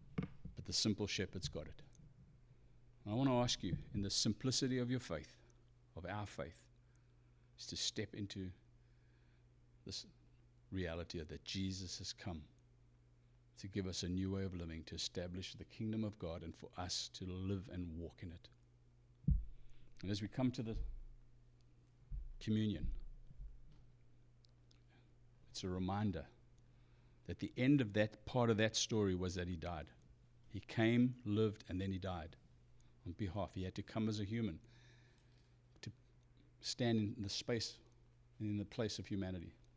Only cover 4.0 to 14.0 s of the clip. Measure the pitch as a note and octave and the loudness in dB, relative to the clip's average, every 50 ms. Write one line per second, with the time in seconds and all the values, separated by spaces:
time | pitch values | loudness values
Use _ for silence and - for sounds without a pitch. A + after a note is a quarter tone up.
4 | G2 G2 - - - A#2 G#2+ - - B2+ A#2+ - C#3 B2+ B2+ B2+ B2 A#2+ B2+ B2 | 0 2 2 2 4 4 2 2 2 2 2 4 2 2 2 2 2 2 0 -2
5 | - - F2 D2+ - - - - - - - - - - - - - - - E2+ | -2 -2 -4 -4 -6 -8 -16 -20 -20 -20 -20 -20 -20 -20 -20 -20 -20 -14 -12 -8
6 | E2+ F2 G2+ G#2+ G#2 G2 - - C#2 D2 - - - - - - - - - - | -6 -4 -4 -4 -4 -4 -4 -6 -6 -8 -8 -14 -20 -20 -20 -20 -20 -20 -20 -20
7 | - - - - - - - - - - - - - - E2+ - - - - A2 | -20 -20 -20 -20 -20 -20 -20 -20 -20 -20 -16 -14 -10 -8 -4 -2 -2 -2 -2 -2
8 | G#2 - - - G2+ G2 - G2+ F#2 F#2 - - - - - - - - - - | -4 -4 -4 -6 -6 -6 -4 -6 -6 -6 -8 -12 -18 -20 -20 -20 -20 -20 -20 -20
9 | - - - - - - - - - - - - - - - - - - G2+ - | -20 -20 -20 -20 -20 -20 -20 -20 -20 -20 -20 -20 -20 -20 -20 -14 -10 -8 -6 -8
10 | - - - - - - - - - - - - - - G2 F#2+ F2+ E2 E2 E2+ | -8 -10 -16 -20 -20 -20 -20 -20 -20 -20 -20 -20 -12 -6 -2 -2 0 0 -2 -4
11 | E2+ - - F2 D2+ D#2+ E2+ - - - - G2 F#2+ F#2+ F#2+ F#2 F#2 F2 - - | -4 -4 -4 -6 -6 -6 -8 -10 -8 -4 -2 0 0 0 0 -2 -6 -6 -8 -8
12 | F#2 - - - - F#2+ E2+ D#2 D2 - - - - - - - - - - - | -8 -8 -8 -8 -6 -6 -6 -6 -8 -12 -18 -20 -20 -20 -20 -20 -20 -20 -20 -20
13 | - - - - - - - - - - - - - G2 - G2+ F#2 F#2 F2+ - | -20 -20 -20 -20 -20 -20 -20 -20 -20 -20 -14 -10 -8 -4 0 0 0 0 0 -2